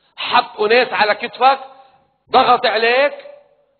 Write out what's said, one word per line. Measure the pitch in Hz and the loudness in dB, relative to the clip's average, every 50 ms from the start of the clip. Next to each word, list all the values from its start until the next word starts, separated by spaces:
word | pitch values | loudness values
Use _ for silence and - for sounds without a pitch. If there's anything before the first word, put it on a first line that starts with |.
| _ _ _ | _ _ _
حط | - - - - 240 - - - - | -12 -6 -2 -2 -2 -2 -2 -4 -4
اناس | 214 208 233 254 240 - 196 | 0 2 2 2 0 0 -2
على | 180 214 208 202 | -2 0 0 -2
كتفك، | 208 196 - - - 247 269 269 262 - - - - - _ _ _ _ _ _ _ _ _ | -4 -6 -12 -4 0 2 2 2 0 -4 -16 -20 -20 -20 _ _ _ _ _ _ _ _ _
ضغط | - 254 240 226 247 233 247 | 2 2 4 4 2 2 0
عليك، | 226 196 220 226 233 247 262 285 285 - - - - - - _ _ _ _ _ _ _ | -2 -2 0 0 0 0 0 0 -2 -4 -8 -20 -20 -20 -20 _ _ _ _ _ _ _